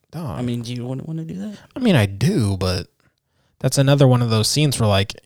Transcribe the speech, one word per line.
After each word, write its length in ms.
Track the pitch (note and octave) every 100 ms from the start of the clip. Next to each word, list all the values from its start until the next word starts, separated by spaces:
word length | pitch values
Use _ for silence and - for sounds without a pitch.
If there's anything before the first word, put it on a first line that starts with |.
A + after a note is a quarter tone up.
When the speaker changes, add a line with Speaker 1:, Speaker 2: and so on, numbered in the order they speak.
| _
Speaker 1:
"Dog." 280 | D#3 D#3 D2
Speaker 2:
I 40 |
mean, 200 | A#2+ A#2+
do 100 | A#2
you 100 | A#2+
wanna, 180 | A#2+ C3
wanna 200 | - D#3+
do 100 | D#3+ F3
that? 220 | G#3 G3+ - -
Speaker 1:
I 20 |
mean, 160 | B3+ D#3
I 100 | G2+
do, 500 | G2 C#3 G3 G#2 F#2
but 320 | F#2 E2+ E2 _ _ _ _ _ _ _
that's 180 | C3+ C#3
another 280 | C3+ C#3+ C3+
one 140 | B2
of 80 | A#2+
those 180 | A2 G#2+
scenes 300 | - D3 -
where, 80 | A2
like, 260 | G2 G2 -